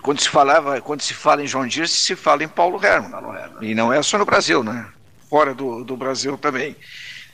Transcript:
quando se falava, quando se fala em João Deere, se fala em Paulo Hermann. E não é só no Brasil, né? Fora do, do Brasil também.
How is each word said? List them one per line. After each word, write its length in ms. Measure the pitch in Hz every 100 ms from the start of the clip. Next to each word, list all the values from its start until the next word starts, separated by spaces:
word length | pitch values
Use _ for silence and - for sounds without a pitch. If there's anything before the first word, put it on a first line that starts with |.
quando 180 | 131 143
se 80 | -
falava, 520 | 156 139 156 143 131
quando 200 | - 147
se 140 | -
fala 280 | - - 147
em 40 | 139
João 200 | 131 123
Deere, 220 | 143 165
se 260 | - - 180
fala 260 | 165 147
em 60 | 156
Paulo 360 | - 175 190
Hermann. 280 | 202 175 107 95 113 95 65 -
E 120 | 107
não 160 | 110 117
é 120 | 139
só 160 | 143 208
no 80 | 202
Brasil, 360 | 202 165 160
né? 240 | 110 117 110 - - _ -
Fora 240 | 147 143
do, 300 | 127 135 117
do 120 | 123 127
Brasil 400 | 131 127 131 139
também. 400 | 147 131 - - - - - - -